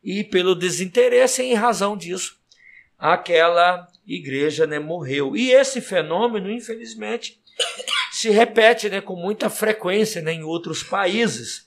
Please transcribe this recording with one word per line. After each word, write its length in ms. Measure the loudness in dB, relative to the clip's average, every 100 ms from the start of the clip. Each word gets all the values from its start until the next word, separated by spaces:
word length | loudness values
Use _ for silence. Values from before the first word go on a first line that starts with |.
e 180 | -6 -6
pelo 320 | 0 0 2
desinteresse, 880 | 2 0 -4 -2 2 4 6 4 2
e 100 | 0
em 20 |
razão 420 | 2 2 0 -2 -4
disso, 420 | -8 -8 -8 _ _ _ _ -20 _ _
aquela 880 | 0 0 4 4 6 6 4 2 -6 _ -12
igreja, 600 | -10 -6 -2 -2 0 0
né, 120 | -2
morreu. 560 | -6 -8 -4 -4 -2
E 160 | -2 4
esse 300 | 6 4 -4
fenômeno, 720 | -4 -4 -2 0 0 -2 -6
infelizmente, 920 | -8 -10 -12 -12 -12 -8 -8 -10 _ _ _ -8 -6 -8 -6 -6
se 160 | -4 2
repete, 600 | 4 4 6 6 4 -2
né, 100 | -6
com 160 | -8 -8
muita 320 | -6 -4 -4
frequência, 720 | -2 -2 -2 0 0 0 -2
né, 120 | -6
em 100 | -6
outros 400 | -6 -6 -6 -10
países 840 | -4 -2 0 0 -2 -2 -12 -14